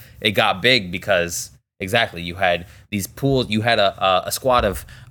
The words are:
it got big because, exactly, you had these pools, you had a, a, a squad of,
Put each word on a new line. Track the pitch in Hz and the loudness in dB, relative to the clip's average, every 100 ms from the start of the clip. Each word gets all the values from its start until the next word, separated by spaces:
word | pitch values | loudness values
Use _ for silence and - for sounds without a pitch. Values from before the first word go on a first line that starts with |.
| - - | -20 -4
it | 110 | 0
got | 107 107 95 | 2 2 2
big | 120 127 90 | 2 2 0
because, | 90 104 92 87 - - - _ - | -6 0 0 0 -4 -10 -16 _ -12
exactly, | 98 117 113 85 | -2 0 -2 -4
you | 87 | -10
had | 90 92 87 85 - - | -2 0 0 -4 -20 -8
these | 104 92 | -6 -6
pools, | - 135 131 101 | -4 0 0 0
you | 107 | -2
had | 113 113 | 2 2
a, | 98 - | 2 2
a, | 95 92 - | 2 2 0
a | |
squad | - 127 123 | -4 2 2
of, | 107 90 - - - | 2 -2 -8 -18 -6